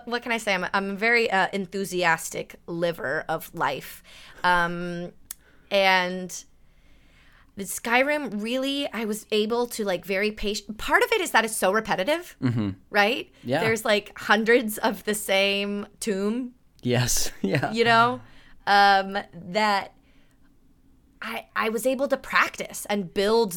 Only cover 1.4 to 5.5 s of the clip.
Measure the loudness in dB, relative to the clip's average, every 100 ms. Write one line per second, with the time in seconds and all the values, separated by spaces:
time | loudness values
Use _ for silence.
1.4 | 0 -2 -6 -6 -4 0 2 2 -2 -10
2.4 | -10 -14 -10 -4 -2 -2 -4 -4 -4 -6
3.4 | -6 -4 -4 -4 -10 -18 -20 -20 -20 -2
4.4 | 2 4 2 -2 -6 -8 -10 -14 -18 -18
5.4 | _